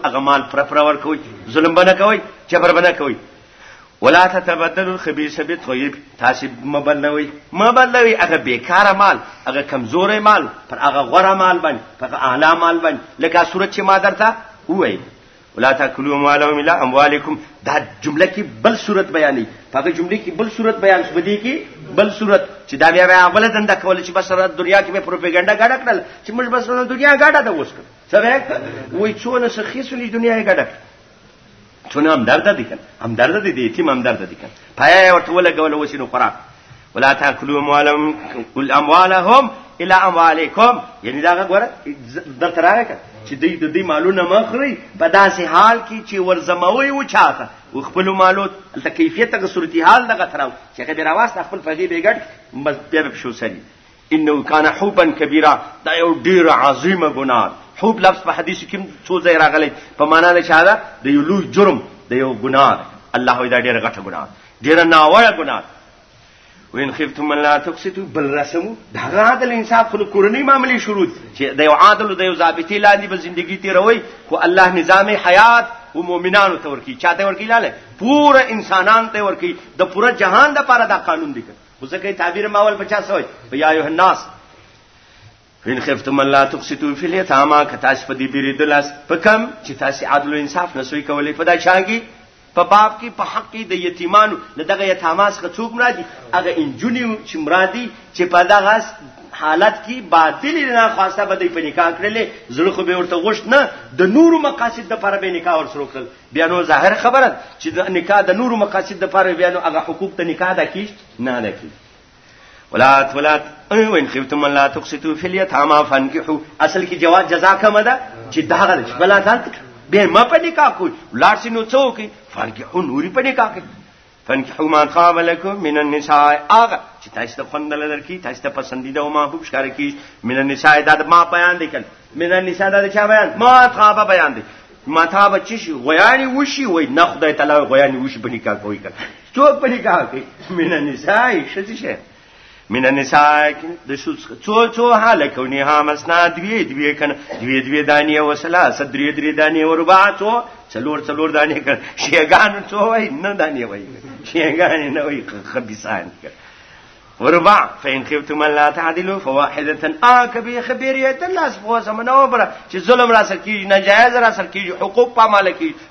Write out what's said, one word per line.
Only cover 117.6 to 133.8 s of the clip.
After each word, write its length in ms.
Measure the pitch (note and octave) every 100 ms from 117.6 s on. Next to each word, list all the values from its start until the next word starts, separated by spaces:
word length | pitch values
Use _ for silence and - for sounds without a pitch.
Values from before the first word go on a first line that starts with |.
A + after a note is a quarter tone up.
| G#3+ G#3
ده؟ 160 | G#3+ C4 - - -
چې 60 | D#3
دغه 360 | - E3+ F#3+ F3
ده، 80 | A#2
چې 120 | -
بله 200 | F3+ G3
ځان 140 | G3+ A#3+
ته 60 | - - - - -
بیا 160 | F#3 F#3+
مه 180 | F#3
په 140 | A#3+ D#4+
نکاح 320 | E4+ - C#4+ -
کوئ. 120 | E3+ - -
ولاړ 220 | - F3 G#3+
سي 80 | A#3
نو 140 | A3+
څه 100 | A3
وکړي؟ 340 | C4 C4 A3 G#3+ - -
فانکحوا، 480 | - A2 G#2+ B2 F3
نورې 280 | D#3 C3 F3+ G#3+
په 60 |
نکاح 260 | C4 B3+ A3
کوئ. 80 | F#3+ D#3+ - - _ _ _ -
«فانکحوا 420 | C3+ B2+ - D#3
ما 160 | D3+
طاب 340 | D3 E3+ F3 E3+
لکم 440 | E3+ E3+ F#3+ G3+
من 160 | D#3+ D3+
النساء.» 600 | D3 D3 D3 D3 D3 D3 -
هغه 300 | A3 A3+ E3+ - -
چې 60 | -
تاسو 220 | - A#2 -
ته 80 | C3
خوند 220 | D3 D3+
لري 160 | D3 D3+
درکړي، 340 | D3 C#3+ F3+
تاسو 200 | D3+ B2+
ته 60 | C#3+
پسندیده 520 | C#3 C3 B2+ B2+ C#3
او 100 | D3
محبوب 340 | D3+ D3 D#3+
ښکاره 260 | - C3 C3+ -
کېږي. 180 | C#3+ C#3 - _
من 140 | A2+ C3
النساء، 420 | C#3 C3+ D#3 D3+
دا 140 | D3+
د 120 | D#3 D3
ما 180 | E3+
بیان 340 | E3+ F3 F3 F3+
دی 80 | D#3+
کنه. 180 | C#3 G#2+ - _
من 180 | C#3 E3+
النساء، 380 | F#3 F#3 F3 G3
دا 120 | G3+
د 100 | G3
چا 140 | G3+ G#3
بیان؟ 260 | G#3+ G3+ -
ما 300 | A#3+ B3+ B3
طاب 420 | A3